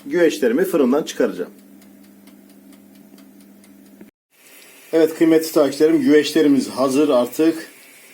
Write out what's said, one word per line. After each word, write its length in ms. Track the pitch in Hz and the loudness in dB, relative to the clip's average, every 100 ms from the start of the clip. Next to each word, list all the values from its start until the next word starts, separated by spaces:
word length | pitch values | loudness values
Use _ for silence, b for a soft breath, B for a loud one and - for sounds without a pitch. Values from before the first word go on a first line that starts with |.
| 143 | -6
güveçlerimi 600 | 165 165 - 120 131 185 | 0 0 0 -2 -2 -2
fırından 380 | 160 123 143 | 0 0 0
çıkaracağım. 480 | 156 - 120 90 - - _ - - - - _ - - _ - - - - - - - - - - - - - - - - _ _ B B B B B B | -4 -4 -4 -4 -14 -16 _ -20 -20 -20 -20 _ -20 -20 _ -20 -20 -20 -20 -20 -20 -20 -20 -20 -20 -20 -20 -20 -20 -20 -20 _ _ B B B B B B
Evet 240 | 160 160 - | 0 0 2
kıymetli 340 | 160 160 160 | 2 2 0
takipçilerim, 500 | 165 143 139 156 165 | 0 0 2 2 2
güveçlerimiz 680 | 131 151 143 170 147 135 101 | 2 2 2 0 2 2 -2
hazır 400 | 104 135 131 147 | -4 -2 0 0
artık. 580 | 127 120 - 160 160 - - - - - | 0 -2 0 -2 -2 -14 -20 -20 -20 -20